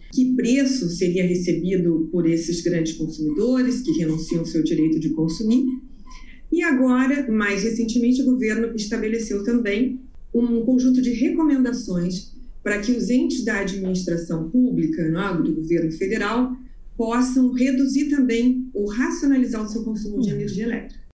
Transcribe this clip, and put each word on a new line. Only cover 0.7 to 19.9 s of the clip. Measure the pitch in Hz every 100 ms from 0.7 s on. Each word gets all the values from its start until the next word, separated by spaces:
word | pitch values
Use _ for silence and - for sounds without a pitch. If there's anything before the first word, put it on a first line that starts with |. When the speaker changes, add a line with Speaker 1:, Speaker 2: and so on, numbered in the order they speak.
| 262 175
Speaker 1:
seria | 170 175 180 180
recebido | 180 175 156 175 185 170 160 -
por | 180 160
esses | 165 - 170
grandes | 175 170 160
consumidores | - 156 - 151 151 233 254 247 214
que | -
renunciam | 165 160 160 - 170
ao | -
seu | 165
direito | - 156 160 156
de | 147
consumir? | 156 165 - 214 247 254 - - - - - - - -
E | 330
agora, | 349 254 262 247 262 285 247
mais | 220 202 196
recentemente, | 220 233 226 240 233 254
o | 254
governo | 247 220 214 226 214
estabeleceu | 208 233 214 226 214 202
também | 220 240 208 208 254 - - - -
um | 233 240 233 220
conjunto | 254 254 254
de | 240
recomendações | 214 302 330 302 269 240 214 - 175 180 185 - - - -
para | 208 208
que | 208
os | 233 196
entes | 247 339 - 214
da | 208
administração | 190 196 185 185 180 170 165 160 160
pública, | 247 254 170 156 - 160
né, | 165 202 170
do | 156
governo | 156 160 170 165
federal, | - 190 214 202 233 254 254 - - - -
possam | 226 240 254 262 254
reduzir | 247 269 262 277 285 285
também | 285 233 233 247 254 -
ou | - 208
racionalizar | 214 311 339 285 262 240 226
o | 208
seu | 220
consumo | 220